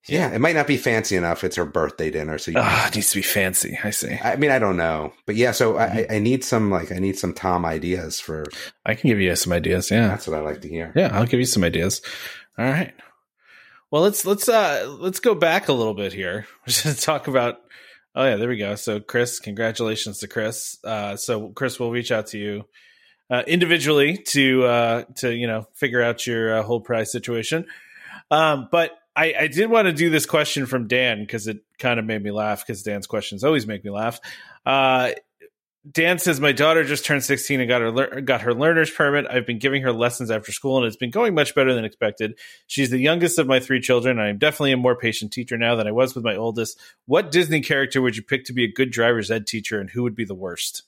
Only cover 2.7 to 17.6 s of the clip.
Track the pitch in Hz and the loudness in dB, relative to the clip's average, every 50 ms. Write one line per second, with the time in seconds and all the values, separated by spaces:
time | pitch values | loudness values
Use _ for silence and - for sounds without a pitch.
2.7 | - 107 110 - - 107 101 - - 101 95 - - 104 95 92 92 - - - | 0 0 0 -2 -2 -2 -2 0 -2 -2 -2 0 0 0 0 0 0 -2 -2 -2
3.7 | - - - 104 104 - - 64 - 104 - 120 120 135 147 147 131 127 113 98 | -6 -6 -6 -6 -4 -4 -6 -6 -6 -4 -2 -2 0 2 2 2 2 2 2 2
4.7 | 92 87 82 82 80 78 78 76 - _ _ - 104 110 123 123 107 - 127 110 | 2 0 0 0 -2 -2 -6 -8 -10 _ _ -4 0 2 2 2 2 2 2 2
5.7 | 98 80 113 110 104 113 110 - 110 104 104 117 127 127 127 - 123 113 107 101 | 4 2 0 0 0 -2 -2 0 0 0 2 2 2 0 0 0 0 2 2 2
6.7 | 98 85 82 - 90 92 95 98 95 - - 90 85 - - 92 90 87 85 82 | 0 0 -2 -4 -4 -2 -2 -2 -2 -2 -4 -6 -4 -2 -2 0 0 0 0 -2
7.7 | 80 78 82 87 90 90 82 78 - - - - 78 78 76 76 - - - - | -4 -4 -2 -2 -4 -4 -4 -8 -10 -10 -8 -10 -10 -10 -10 -12 -12 -14 -16 -16
8.7 | _ _ _ - 110 113 - 139 110 101 95 90 87 - - 90 87 87 76 90 | _ _ _ -4 -4 2 2 2 4 4 2 2 2 0 0 0 0 0 2 0
9.7 | 90 92 90 - 98 117 117 101 92 - - - 80 76 76 78 76 73 - 76 | 0 0 0 2 2 4 4 4 2 -2 -4 -6 -4 -4 -4 -6 -8 -8 -10 -10
10.7 | 82 82 82 82 - 160 190 - 101 101 120 120 - 120 127 120 - 110 87 85 | -8 -8 -8 -2 0 2 2 2 2 0 2 2 2 0 2 2 2 2 2 2
11.7 | 78 82 85 101 - - - - - - - - - - - _ _ - 113 131 | 2 0 -2 -2 -2 -4 -8 -12 -14 -12 -14 -14 -16 -18 -20 _ _ -4 -2 0
12.7 | 135 165 - - - - - - _ _ _ _ _ _ _ _ - - - - | 0 -2 -2 -4 -10 -20 -20 -20 _ _ _ _ _ _ _ _ -20 -20 -20 -20
13.7 | - - _ _ - 151 175 208 208 - - 185 208 202 - - 226 220 202 160 | -20 -20 _ _ 2 4 4 4 2 0 0 0 0 0 2 4 4 4 4 4
14.7 | 143 107 98 127 143 - 175 190 185 - - 240 208 156 175 165 165 196 - - | 0 -2 -4 -6 -8 -6 -6 -6 -6 2 2 2 4 4 4 2 2 2 2 0
15.7 | 139 120 113 110 104 98 101 95 90 101 95 87 90 107 104 - - _ _ 123 | 0 2 2 -2 -2 -2 -4 -6 -4 -6 -6 -6 -6 -6 -8 -12 -20 _ _ -2
16.7 | 120 - - 151 139 - - - 156 139 - 147 131 131 120 120 117 - | -2 0 0 -2 -2 0 0 0 0 0 -2 2 2 2 2 2 -2 -6